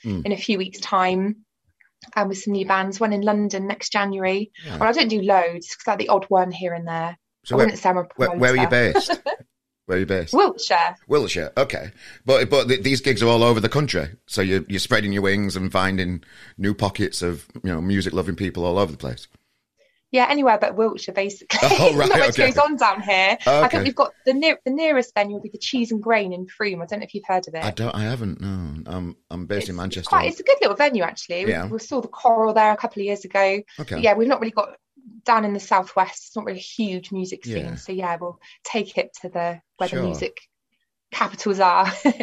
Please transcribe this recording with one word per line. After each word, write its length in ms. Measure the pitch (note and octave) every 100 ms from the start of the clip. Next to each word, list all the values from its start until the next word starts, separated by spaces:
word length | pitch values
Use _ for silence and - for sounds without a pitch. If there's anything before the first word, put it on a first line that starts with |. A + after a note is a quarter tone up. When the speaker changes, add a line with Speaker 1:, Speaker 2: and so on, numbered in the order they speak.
Speaker 1:
Mm. 220 | A2+ G2+ G#3
Speaker 2:
in 60 |
a 60 | F#3+
few 200 | - F#3+
weeks' 220 | F#3+ -
time, 560 | - F#3+ F#3 F#3 G3 A3 _ _ _ _ _ _ - G#3+
um, 120 | G3
with 120 | F#3+
some 140 | G#3
new 120 | G3 F#3+
bands, 340 | F#3+ F#3+ G3
one 140 | A3
in 80 | G3+
London 460 | G#3 G#3 G#3 F#3+ G3
next 240 | G3+ -
January. 600 | G#3+ G3+ G3 F#3 G3 A3 - D#3+
Speaker 1:
Yeah. 120 | D#2+
Speaker 2:
Well, 120 | A3
I 20 |
don't 160 | C#4 A#3
do 140 | G#3+
loads, 540 | F#3+ F#3+ E3+ E3+ - -
'cause 180 | -
I 20 | G3
the 140 | -
odd 160 | G3 F#3+
one 260 | F#3+ F3+
here 220 | E3+ F3+
and 140 | E3+ E3
there. 300 | E3 E3+ F3 _ _ -
Speaker 1:
So 100 | C3+
Speaker 2:
I 20 |
Speaker 1:
where, 80 | A3
Speaker 2:
wouldn't 120 | -
say 80 | F#3
I'm 80 | F3+
a 100 | F3 -
Speaker 1:
where, 140 | B2
where 200 | A#2+ B2
are 40 | B2+
you 100 | B2
Speaker 2:
promoter. 260 | A#2+ A2
Speaker 1:
based? 280 | - - E4+ -
Speaker 2:
<laughs> 60 | - - _ _ _ -
Speaker 1:
Where 100 | F#2
are 20 |
you 40 | F#2+
based? 280 | F#2+ D#2+
Speaker 2:
Wiltshire. 600 | C4+ G4 - - F3+ E3+ F3+ -
Speaker 1:
Wiltshire, 440 | D3 G2 F2+ D2+ -
okay. 340 | C#3 - F#2 - - -
But, 260 | C3 C3 B2
but 180 | B2+ A#2+
th-, 120 | B2+
these 180 | A#2+ C3
gigs 200 | C#3 G#2
are 40 | A#2
all 160 | A#2
over 160 | A#2 A2+
the 80 | G#2
country, 420 | C#3+ D3+ F2 D2 G2 -
so 140 | G#2+
you're, 220 | F#2+ F#2+ -
you're 100 | G2
spreading 320 | - A2 G#2
your 120 | G2+
wings 340 | G2 G2+ G2+ F#2
and 120 | F#2
finding 540 | F#2 F#2+ F#2+ F2+ F2 - - - -
new 160 | G2
pockets 480 | G2+ G2+ - G2+ -
of, 240 | F2 D#2+ - -
you 160 | F#2+
know, 80 | E2
music-loving 540 | F#2 G2 F2 E2+ F2 E2+
people 260 | F#2+ F2
all 140 | F2 F#2
over 120 | F#2
the 60 | C2+
place. 300 | C2+ B1+ - _ _ _ _ _ _ _ -
Speaker 2:
Yeah, 160 | B3+ B3
anywhere 280 | D4 C4 G#3+
but 160 | G#3+ F#3+
Wiltshire, 380 | A3 - -
basically. 460 | G3 G3+ - - -
<laughs> 40 |
Speaker 1:
Oh, 300 | - - - -
right, 100 | F#4+
Speaker 2:
Not 120 | G4+
much 200 | - -
Speaker 1:
okay. 120 | C4
Speaker 2:
goes 60 | C4+
on 200 | D4 C#4
down 240 | A3 G3
here. 360 | G3 F#3+ F#3+ A#3 -
I 200 | C#3+ D#3
Speaker 1:
Okay. 40 |
Speaker 2:
think 140 | - C#4
we've 100 | -
got 180 | - _ B3+
the 80 |
near, 260 | C4 D#4+ -
the 80 | C4
nearest 420 | C#4 D#4+ C4+ A#3+
venue 200 | G#3 G3+
would 100 | G3+
be 60 | G#3
the 80 | -
Cheese 340 | - C4 A#3
and 100 | A3
Grain 300 | A3+ A3+ F#3+
in 160 | F3+ F#3
Frome. 340 | - G#3 E3+
I 40 | E3
don't 140 | G#3
know 60 | -
if 80 |
you've 120 | G3+ -
heard 200 | F#3 F3+
of 60 | D#3+
it. 100 | A2+
Speaker 1:
I 60 |
don't, 220 | - A#2
I 100 | G#2
haven't, 360 | G#2+ B2+ G#2 -
no. 440 | G2 F#2+ E2 D#2 -
I'm, 320 | F2+ F2 - -
I'm 160 | F2 E2
based 180 | G2+
Speaker 2:
It's, 60 | F2+
Speaker 1:
in 60 | F2
Speaker 2:
it's 20 |
Speaker 1:
Manchester. 320 | F#2+ F#2+ F2
Speaker 2:
quite, 200 | F#4 E4+
it's 80 | E4
a 40 |
good 140 | - C#5
little 160 | G3+ G3+
venue, 260 | D4 A#3
actually. 400 | E3 - - F3 G#3
We, 60 |
Speaker 1:
Yeah. 140 | E3+ F#3+
Speaker 2:
we 140 | A3
saw 200 | - C4+
the 80 | A#3
Coral 460 | - B3 A3+ A3
there 180 | A3 G#3+
a 60 | G#3+
couple 240 | A3+ G3+
of 60 | G3+
years 180 | G3+ F#3
ago. 360 | G3 G3 G3+ G#3 -
Speaker 1:
Okay. 160 | D3+ -
Speaker 2:
But 60 |
yeah, 120 | A3
we've 140 | G#3 A#3
not 100 | C4
really 120 | A3+
got, 260 | A3 - - _ _ - -
down 220 | - A3+ G#3
in 80 |
the 60 | G3+
southwest, 640 | - G3 F#3 F#3+ F#3 - -
it's 80 | A3
not 100 | G#3+
really 140 | F#3+
a 20 |
huge 500 | - - G#3+ F#3 F3+
music 320 | F#3+ F#3 F#3
scene. 120 | A#2+ G#2+ E3+
Speaker 1:
Yeah. 100 | E3
Speaker 2:
So 160 | -
yeah, 260 | F#3+ F3+ E3+
we'll 200 | F3 E3+ - -
take 340 | - A3+ G3 -
it 120 | - -
to 80 | F3
the, 300 | F3 E3+ E3+ _ -
where 120 | F3+
Speaker 1:
Sure. 100 | F3+
Speaker 2:
the 40 | F3+
music 300 | D3+ - - _ _ _ _ _ _ _
capitals 480 | - G#3 - G#3 F#3+
are. 320 | F3+ F3+ F#3+ -
<laughs> 0 | D4 -